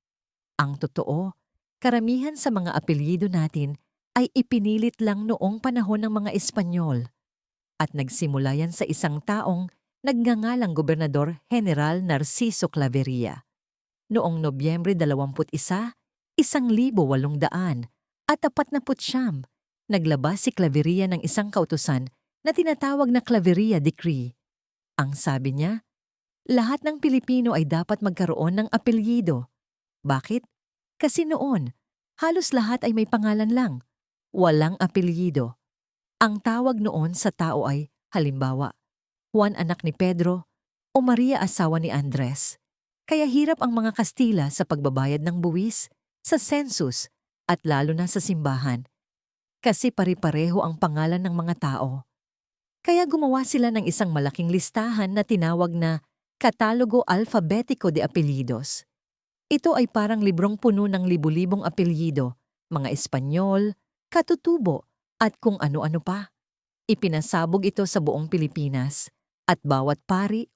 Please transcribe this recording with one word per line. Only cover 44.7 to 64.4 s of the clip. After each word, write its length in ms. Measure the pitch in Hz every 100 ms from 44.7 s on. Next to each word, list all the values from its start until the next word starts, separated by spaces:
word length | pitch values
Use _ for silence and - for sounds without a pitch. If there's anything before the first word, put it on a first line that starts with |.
| 151 143 131 135 147
ng 240 | 156 175
buwis, 480 | 170 165 220 - - _ _ _
sa 160 | - 320
census, 720 | - 294 277 - 139 120 - _ _ _
at 160 | - 175
lalo 320 | 160 143 151
na 160 | 160 175
sa 80 | 202
simbahan. 720 | - 170 143 135 135 123 127 _ _ _ _ _ _ _
Kasi 320 | 240 208 254
pare-pareho 720 | - 185 180 165 151 170 190
ang 160 | 165 160
pangalan 400 | 175 151 160 180
ng 160 | 185 170
mga 180 | 165 170
tao. 480 | 151 120 135 135 - _ _ _ _ _ _ _
Kaya 240 | - 349
gumawa 400 | 349 320 285 262
sila 240 | 262 285 240 220
ng 80 |
isang 240 | 175 165 196
malaking 400 | 156 139 - 170
listahan 640 | 185 - - 226 220 190
na 80 | 202
tinawag 480 | 202 208 165 170 175 170
na 240 | 165 160 - _ _ -
Katalogo 640 | 233 - 220 233 247 240
Alfabetico 880 | - 180 226 220 160 208 240 269 185
de 80 | 156
Apelyidos. 880 | - - 147 135 127 117 139 - - _ _ _ _ _ -
Ito 240 | 294 339 294
ay 80 |
parang 400 | 240 226 208 220
librong 320 | 202 170 196 208
puno 320 | 240 202 208
ng 160 | 190
libu-libong 560 | 180 175 151 156 180 202
apelyido, 800 | - 151 175 156 170 143 127 123 _ _ -
mga 160 | 151 135
Espanyol, 880 | 143 - 135 135 160 196 196 208 196 _ _ _
katutubo, 800 | 339 - 339